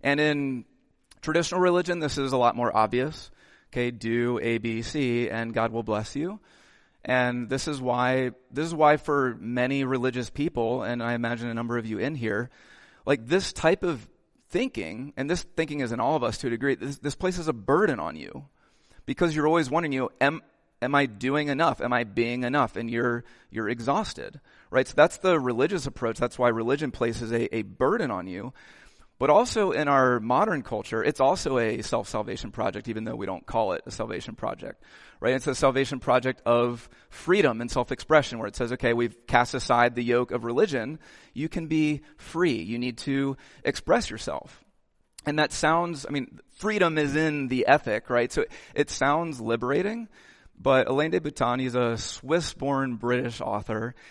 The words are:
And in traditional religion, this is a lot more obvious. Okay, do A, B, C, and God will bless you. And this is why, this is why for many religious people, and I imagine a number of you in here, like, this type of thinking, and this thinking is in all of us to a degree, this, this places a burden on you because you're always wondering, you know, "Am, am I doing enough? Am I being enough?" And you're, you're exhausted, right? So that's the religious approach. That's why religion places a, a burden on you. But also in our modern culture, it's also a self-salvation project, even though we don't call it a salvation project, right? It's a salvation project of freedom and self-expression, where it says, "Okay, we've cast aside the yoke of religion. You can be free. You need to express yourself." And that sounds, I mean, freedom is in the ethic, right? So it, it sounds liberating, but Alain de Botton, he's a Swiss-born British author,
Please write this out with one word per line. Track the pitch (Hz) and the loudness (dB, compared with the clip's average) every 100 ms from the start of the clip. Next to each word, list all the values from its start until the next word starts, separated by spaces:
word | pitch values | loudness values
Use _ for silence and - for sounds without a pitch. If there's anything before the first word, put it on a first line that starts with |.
And | 135 143 | 0 2
in | 151 147 139 127 - _ _ _ _ _ | 2 0 -2 -6 -10 _ _ _ _ _
traditional | - 160 165 180 | 0 0 2 2
religion, | 180 175 175 170 | 4 4 2 -2
this | 151 147 | -2 -2
is | 135 | 0
a | 131 | 4
lot | 120 120 | 4 4
more | 120 107 | 2 2
obvious. | 110 123 151 - - - _ _ _ | 2 2 -2 -6 -16 -20 _ _ _
Okay, | 123 123 | -2 -2
do | 117 113 117 120 120 | -2 -2 0 2 0
A, | 117 117 | 0 0
B, | 117 113 | -2 -4
C, | 117 151 127 120 120 | -4 -2 0 0 0
and | 113 113 | -2 -4
God | 113 113 | -2 -2
will | 113 | -2
bless | 110 104 110 | -2 -2 -2
you. | 139 170 214 _ _ _ _ _ _ | -6 -6 -8 _ _ _ _ _ _
And | - 127 123 123 113 | 0 2 2 -2 -4
this | 135 160 | -4 -4
is | 143 | -4
why, | 127 123 123 131 127 - _ | -2 0 2 2 0 -4 _
this | 131 160 | -6 -4
is | |
why | 160 151 151 | 4 6 6
for | - 143 127 113 | 2 2 2 -2
many | 110 123 127 139 | -4 0 0 0
religious | 131 131 127 123 117 | 0 0 0 -2 -6
people, | - 147 123 113 127 | -4 -4 -2 -2 -2
and | 113 120 | -2 -2
I | 117 | -2
imagine | 120 117 120 120 | -2 -2 -4 -4
a | |
number | 117 117 120 | -4 -4 -4
of | 110 | -4
you | 107 | -4
in | 127 151 | -4 -2
here, | 113 104 123 - - - - _ - | -2 -2 -4 -10 -20 -20 -20 _ -2
like, | 139 117 | -2 2
this | 180 185 | 0 0
type | - 160 - | 0 2 2
of | 180 135 - _ _ _ _ | 0 -4 -8 _ _ _ _
thinking, | 175 262 - 80 107 143 131 | -2 -2 -4 -8 -10 -10 -6
and | 139 | -4
this | 175 - - | -4 -4 -4
thinking | 156 147 | -2 -2
is | 123 | -4
in | 95 | -2
all | 120 156 | 0 0
of | |
us | 117 107 | 0 -4
to | 131 | -4
a | |
degree, | 117 139 | -2 0
this, | 131 131 143 | -2 -4 -6
this | 143 | -6
places | - 185 175 160 | -4 -4 -2 -4
a | |
burden | 120 98 156 202 117 | -2 0 2 2 0
on | 78 78 | -6 -8
you | 58 - 139 _ _ _ _ - - | -12 -14 -18 _ _ _ _ -14 -8
because | 135 175 | 0 0
you're | 156 151 | 2 2
always | 170 135 | 2 2
wondering, | 156 160 | -2 -2
you | 131 | -2
know, | 123 - | -4 0
"Am, | 139 160 - _ _ _ | 0 0 -8 _ _ _
am | 127 | 0
I | 143 135 | 2 0
doing | 104 127 147 147 | -2 0 0 0
enough? | 139 165 - | 2 2 0
Am | 120 | 0
I | 123 | 0
being | 113 98 120 123 | 0 -2 0 -2
enough?" | 123 147 113 95 | 0 0 0 -2
And | 117 | -4
you're, | 117 123 120 - - _ | -2 0 -2 -8 -20 _
you're | 113 107 | -6 -4
exhausted, | 120 117 170 208 - 55 - _ - _ | -2 0 0 -2 -8 -12 -14 _ -20 _
right? | 131 131 | 0 4
So | - | 6
that's | 165 - | 6 4
the | 185 165 | 2 4
religious | 123 117 147 190 135 | 2 2 2 0 -6
approach. | - 117 113 | -4 -4 -2
That's | 120 - | -2 2
why | 120 | 2
religion | 113 113 143 147 | 2 0 0 -2
places | - 117 113 113 | -2 -2 -2 -2
a, | 117 117 113 | -2 -2 -4
a | |
burden | 98 92 131 226 151 | -6 0 2 2 -2
on | 95 92 | -4 -8
you. | 92 117 - - - - _ _ - | -10 -12 -14 -20 -20 -20 _ _ 0
But | 135 | 4
also | 151 247 220 196 | 6 4 2 0
in | - 147 | 2 4
our | 139 127 120 | 4 6 4
modern | 110 127 214 160 | 2 2 2 -2
culture, | - 110 - 113 | -4 -6 -4 -2
it's | 120 - | 0 4
also | 135 180 139 127 | 4 2 0 0
a | 113 107 | 0 -2
self-salvation | 110 117 101 107 107 92 110 | -2 -4 -2 -6 -6 -8 -8
project, | - 104 101 117 | -4 -4 -4 -6
even | 110 | -6
though | 113 113 | -6 -6
we | 95 | -6
don't | 92 | -8
call | - 117 104 | -2 0 0
it | 87 | -2
a | - | -6
salvation | - 113 98 - - | -8 -6 -8 -10 -8
project, | 117 - - - - - - - | -8 -6 -10 -14 -20 -20 -20 -2
right? | 117 | 0
It's | 131 151 | 2 0
a | 123 | 2
salvation | 139 131 131 131 | 4 4 0 -2
project | - 123 127 127 117 | 2 2 2 0 2
of | 120 123 120 - - _ | 4 2 -2 -12 -20 _
freedom | - - 196 147 113 | -4 2 4 4 2
and | 117 | -2
self-expression, | 135 120 127 - 156 131 117 | -2 -2 -4 4 4 4 -4
where | 104 | -6
it | |
says, | - 120 | -4 -4
"Okay, | 127 127 | 0 2
we've | 117 117 - - | 2 0 -4 2
cast | 123 120 | 4 4
aside | 127 - 120 123 | 0 2 4 4
the | 120 | 2
yoke | 120 120 123 | 2 2 2
of | 120 | -2
religion. | 117 120 202 135 113 156 - - - | -2 2 2 0 -4 -10 -16 -20 -14
You | - 156 | -8 -6
can | 190 160 | -6 -2
be | 160 151 147 - - | 0 0 -2 -10 -20
free. | - 165 175 110 | -8 0 0 0
You | 87 117 | -4 -4
need | 127 113 | -6 -6
to | - 139 139 135 - - | -4 -2 -2 -6 -12 -8
express | - - - - - | -4 -2 0 0 0
yourself." | 110 - 71 - - _ _ _ _ _ - - | -8 -8 -8 -10 -20 _ _ _ _ _ -10 -2
And | 156 | 0
that | 151 | 0
sounds, | - 156 165 175 151 139 | 0 2 2 0 -6 -6
I | |
mean, | 143 123 - _ | -6 -6 -12 _
freedom | - 208 208 175 156 | -6 -2 2 2 2
is | 147 147 | 0 2
in | 156 147 131 | 0 0 -2
the | 127 117 | 2 4
ethic, | 147 - 107 - | 4 4 -2 0
right? | 120 120 | 0 2
So | - | 0
it, | - - - | -4 -6 -4
it | - 143 | -2 -2
sounds | - 135 151 170 131 | 0 2 2 -2 -4
liberating, | 113 117 127 151 196 233 220 - - - - - | -2 -2 0 0 0 -4 -12 -18 -20 -20 -20 -2
but | 143 131 - | 4 4 4
Alain | 135 156 | 2 2
de | 180 | 0
Botton, | 160 - 120 123 | -2 0 0 0
he's | 127 123 | 0 0
a | 120 113 | 0 -2
Swiss-born | - - 127 170 156 - 143 139 135 117 | -8 -10 0 0 0 -4 -2 0 -2 -2
British | 120 123 127 113 | 0 0 -2 -6
author, | - 104 101 107 117 - - | -4 -4 -4 -4 -6 -10 -20